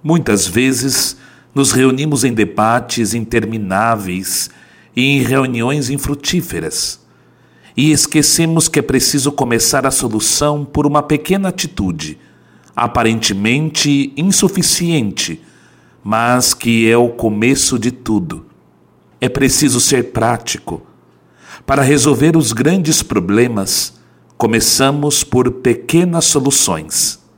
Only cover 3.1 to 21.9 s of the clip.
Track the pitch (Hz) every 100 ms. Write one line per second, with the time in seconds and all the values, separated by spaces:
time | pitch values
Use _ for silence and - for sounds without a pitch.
3.1 | 117 110 117 101 113 98 95 113 110 95
4.1 | 92 92 - - - - - _ - 131
5.1 | 139 117 135 131 120 117 147 123 139 -
6.1 | 143 - 180 - 87 78 - - - _
7.1 | _ _ _ _ _ - - 147 147 -
8.1 | 156 147 - 165 165 - 147 - 127 -
9.1 | 143 135 143 123 117 - 143 127 - 123
10.1 | 107 - - 147 147 143 151 143 147 143
11.1 | 147 - 190 190 - - - 95 82 78
12.1 | 73 - _ _ _ _ - 120 120 113
13.1 | 113 - 98 107 131 156 - 147 139 139
14.1 | - 180 190 - - - - 170 156 107
15.1 | 110 - 78 - _ _ _ _ _ 98
16.1 | 110 120 127 123 - 117 113 113 117 120
17.1 | - 113 104 117 135 - 123 113 123 -
18.1 | 107 82 80 - _ _ _ _ _ _
19.1 | _ 131 143 135 - 147 120 - 127 117
20.1 | 120 113 120 - - - 87 - _ _
21.1 | _ _ _ - - - - 135